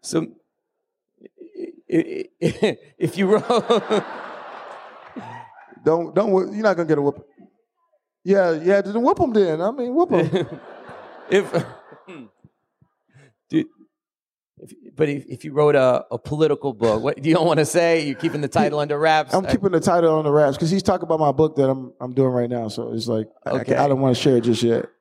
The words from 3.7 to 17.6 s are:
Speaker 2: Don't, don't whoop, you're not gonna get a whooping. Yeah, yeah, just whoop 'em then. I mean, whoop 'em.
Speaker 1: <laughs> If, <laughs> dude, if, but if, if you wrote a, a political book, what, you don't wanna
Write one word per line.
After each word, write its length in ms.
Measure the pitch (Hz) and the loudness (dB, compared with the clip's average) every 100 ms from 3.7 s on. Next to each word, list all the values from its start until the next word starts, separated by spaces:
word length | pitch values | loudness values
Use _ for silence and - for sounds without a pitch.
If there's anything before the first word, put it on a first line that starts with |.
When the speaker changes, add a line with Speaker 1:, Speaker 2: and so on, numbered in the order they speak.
| 226 - 214 - - - - - - - - - - - - - - - - - - | -2 0 -2 -2 -14 -16 -16 -18 -18 -18 -20 -20 -20 -20 -18 -16 -18 -20 -20 -20 -6
Speaker 2:
Don't, 300 | - 165 165 | 0 0 0
don't 160 | 151 214 | -2 2
whoop, 200 | 185 185 | 0 0
you're 100 | 208 | -2
not 140 | 214 175 | 0 0
gonna 100 | 165 | 0
get 100 | 151 | 2
a 40 | |
whooping. 220 | 143 - - _ - _ _ _ _ _ _ _ | 0 -4 -14 _ -20 _ _ _ _ _ _ _
Yeah, 300 | 175 196 180 | 0 2 4
yeah, 280 | 160 165 202 | 2 2 2
just 160 | 190 208 | 2 0
whoop 240 | 247 392 | 0 2
'em 120 | 330 | 2
then. 280 | 214 190 156 | 2 2 0
I 120 | 185 | -2
mean, 200 | 277 247 | -4 -4
whoop 180 | 262 349 | 0 2
'em. 480 | 196 151 185 156 - | 2 0 -2 -4 -10
Speaker 1:
<laughs> 60 | - - - - - - - | -18 -20 -20 -20 -20 -20 0
If, 200 | 190 190 | 0 0
<laughs> 140 | 175 117 120 - - - 170 113 _ _ _ _ _ _ _ _ _ 139 _ _ | -4 -6 -14 -20 -20 -20 -20 -20 _ _ _ _ _ _ _ _ _ _ _ _
dude, 180 | 160 - _ - _ _ _ _ _ _ _ | -4 -4 _ -20 _ _ _ _ _ _ _
if, 140 | - - - | -20 -20 -20
but 140 | 135 151 | -4 -4
if, 160 | 143 - | -4 -10
if 180 | 127 156 | -16 -8
you 60 | |
wrote 200 | 139 151 | 0 2
a, 300 | 147 131 123 - | 4 4 2 -2
a 60 | 120 | -10
political 560 | - 151 156 143 143 | -8 0 2 2 -4
book, 280 | 110 113 107 | -2 0 0
what, 220 | 123 - | -2 -4
you 80 | 143 | 0
don't 120 | 165 165 | 2 4
wanna 180 | 151 | 2